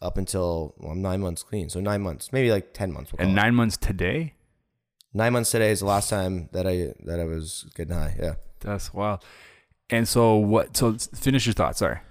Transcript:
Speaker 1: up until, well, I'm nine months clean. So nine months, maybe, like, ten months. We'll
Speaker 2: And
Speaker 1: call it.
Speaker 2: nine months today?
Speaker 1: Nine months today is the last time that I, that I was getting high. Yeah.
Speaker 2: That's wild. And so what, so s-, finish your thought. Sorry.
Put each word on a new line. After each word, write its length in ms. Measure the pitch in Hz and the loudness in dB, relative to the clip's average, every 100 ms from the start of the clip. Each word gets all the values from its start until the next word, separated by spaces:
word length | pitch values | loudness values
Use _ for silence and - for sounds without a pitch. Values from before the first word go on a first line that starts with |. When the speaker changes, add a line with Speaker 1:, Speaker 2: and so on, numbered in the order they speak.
Speaker 1:
up 160 | 90 98 | -6 -4
until, 580 | 92 95 87 85 78 - | -2 -2 -2 -2 -6 -10
well, 160 | 78 | -10
I'm 80 | 85 | -6
nine 180 | 95 92 | -2 -2
months 240 | 95 82 | -4 -6
clean. 240 | - 107 78 | -8 -8 -6
So 120 | 87 | -4
nine 200 | 101 101 | -2 -2
months, 300 | 98 73 - | -4 -8 -4
maybe, 200 | 131 123 | 0 2
like, 220 | 101 - | 2 -2
ten 200 | - 95 | -6 -6
months. 180 | 71 71 | -6 -10
We'll 80 | - | -2
Speaker 2:
And 160 | 95 95 | 2 4
Speaker 1:
call 80 | |
it. 20 | 110 | 4
Speaker 2:
nine 80 | 120 | 4
months 200 | 113 - | 4 2
today? 600 | - 95 87 131 165 - _ _ _ _ _ _ _ | -2 0 0 -2 -4 -10 _ _ _ _ _ _ _
Speaker 1:
Nine 200 | 101 113 | 0 2
months 180 | 123 113 | 2 2
today 200 | 117 107 | 2 4
is 100 | 101 | 2
the 60 | 98 | 2
last 220 | 101 - | 2 2
time 380 | 104 92 92 82 | 0 0 -4 -6
that 120 | - 92 | -4 -2
I, 280 | 90 80 - | -2 -2 -8
that 160 | - 85 | -8 -6
I 60 | 82 | -4
was 400 | 82 80 - - - | -6 -8 -12 -14 -10
getting 200 | 80 85 | -4 -2
high. 200 | 78 85 | 0 -2
Yeah. 180 | 85 - - - | -2 -4 -10 -10
Speaker 2:
That's 320 | - 101 - | -6 -6 -6
wild. 320 | - 107 98 - - - - _ _ - | -4 -4 -4 -8 -20 -20 -20 _ _ -2
And 180 | 117 117 | 0 2
so 280 | 123 117 110 | 4 6 6
what, 420 | 104 110 - - | 6 4 2 2
so 160 | 123 | 2
s-, 160 | 110 - - | 0 -6 -2
finish 320 | 139 135 120 | 2 2 2
your 60 | |
thought. 220 | - 76 - | 2 0 0
Sorry. 200 | 82 60 - | -2 -2 -10